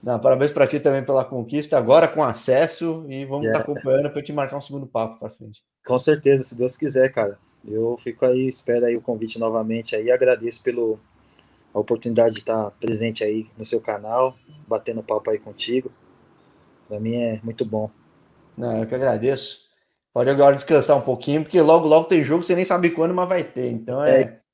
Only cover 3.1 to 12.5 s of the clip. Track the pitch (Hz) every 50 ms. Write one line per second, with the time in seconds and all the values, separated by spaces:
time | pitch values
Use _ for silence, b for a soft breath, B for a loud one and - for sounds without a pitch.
3.1 | 135 135 139 135 135 143 - - - 156 143 - 147 139 - 139 131 139 147 147
4.1 | - 147 143 147 147 147 139 131 139 143 139 - 139 143 139 127 _ 117 113 113
5.1 | 113 _ - 110 - _ 110 107 107 _ _ _ _ _ _ - 123 127 127 -
6.1 | 151 151 151 139 139 135 127 - 117 117 123 127 - - 156 147 139 131 131 131
7.1 | - - 110 101 101 _ _ _ _ _ _ 107 104 110 113 117 120 120 - 123
8.1 | 113 _ - 127 127 127 131 131 123 - - - 117 117 120 120 117 117 113 -
9.1 | 120 110 113 110 113 113 113 113 110 113 110 110 113 117 113 - - 107 110 120
10.1 | 123 127 131 127 127 120 113 120 117 - _ 127 120 120 117 113 110 107 _ _
11.1 | _ _ b b b b b b b b b _ _ 104 104 - 120 113 - 123
12.1 | 117 110 117 117 113 - - -